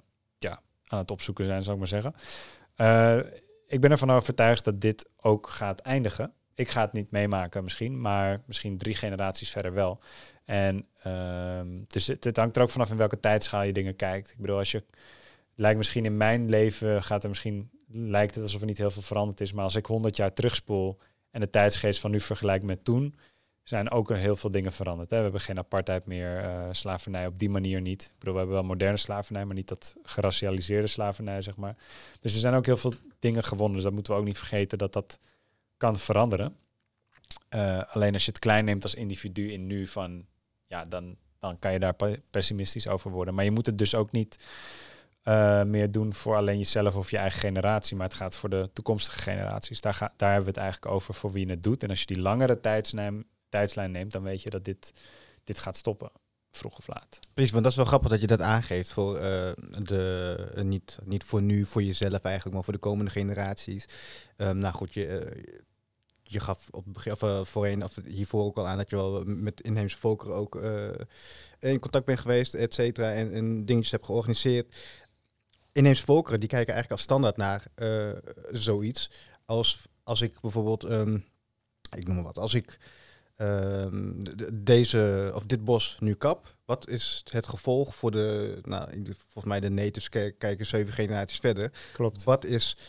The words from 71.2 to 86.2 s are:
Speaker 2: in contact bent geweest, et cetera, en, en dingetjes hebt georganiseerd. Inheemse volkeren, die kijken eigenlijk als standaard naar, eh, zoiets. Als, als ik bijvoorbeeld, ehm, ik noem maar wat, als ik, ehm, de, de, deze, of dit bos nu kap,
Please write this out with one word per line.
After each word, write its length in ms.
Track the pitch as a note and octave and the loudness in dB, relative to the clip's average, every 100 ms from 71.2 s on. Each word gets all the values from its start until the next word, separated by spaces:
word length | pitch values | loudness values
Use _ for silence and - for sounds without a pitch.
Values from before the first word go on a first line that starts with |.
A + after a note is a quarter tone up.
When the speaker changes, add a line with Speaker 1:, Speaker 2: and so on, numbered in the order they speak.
| - - - _ | -20 -20 -20 _
Speaker 2:
in 200 | C3 C3+ | 0 0
contact 260 | - C#3 C3+ | 2 0 2
bent 140 | B2 | 0
geweest, 340 | A#2+ B2 C3 | 2 2 2
et 200 | - A2+ | 0 0
cetera, 380 | - A#2+ A#2+ A2 | 2 0 0 -2
en, 200 | G#2+ A2 | 0 -2
en 320 | A2 A2+ A2+ G#2 | -2 -2 0 2
dingetjes 260 | A#2 A2 | 2 2
hebt 140 | A2 - | -2 0
georganiseerd. 680 | A#2 A2+ A2+ C3 B2 - - - - _ _ _ _ _ _ _ | 0 0 2 2 2 -2 -12 -20 -20 _ _ _ _ _ _ _
Inheemse 320 | C#3+ C#3 C3 | 6 8 8
volkeren, 360 | - D#3 - A2 | 6 4 6 0
die 100 | A2 | 0
kijken 240 | B2 A#2 | 0 0
eigenlijk 280 | G#2 A2+ G2+ | 0 -2 -4
als 0 | - | 2
standaard 280 | C#3 A#2 G#2 | 4 4 2
naar, 260 | G2 G2 - - | 0 -2 -6 -4
eh, 340 | A2+ A2 G#2 F#2+ - - - | -2 0 -2 -6 -12 -16 -10
zoiets. 580 | A2+ A2 G#2 A2 - - - - - - | -2 0 0 0 -4 -6 -10 -20 -20 -2
Als, 340 | A2+ A2 - - _ | 2 2 0 -8 _
als 180 | - A2+ | -4 0
ik 180 | A#2 - | 0 -2
bijvoorbeeld, 420 | A2+ A2 G#2+ A2 | -2 0 2 0
ehm, 320 | - A2 G#2+ G#2+ - _ _ _ _ _ - F2+ | 0 0 2 0 -4 _ _ _ _ _ -14 -8
ik 100 | F2 | -2
noem 80 | F2+ | -2
maar 80 | |
wat, 140 | E2+ - | -2 -6
als 160 | A2 | 0
ik, 260 | A#2 - - - - - - _ - | 0 -2 -12 -20 -20 -20 -20 _ -4
ehm, 880 | G#2 G2+ G2 G2 F#2+ G2 G2 F#2 | 0 0 0 -2 -2 -4 -4 -6
de, 120 | G2 G#2 | -8 -8
de, 280 | A2 A2 | -8 -2
deze, 680 | G2+ A#2+ A#2+ A2+ G#2 G2 G2 - | 6 8 8 4 4 2 0 -4
of 100 | G#2 | -2
dit 180 | B2 | -2
bos 340 | G#2+ A#2 - - | 4 2 2 0
nu 140 | G#2+ | 0
kap, 420 | G2+ | 2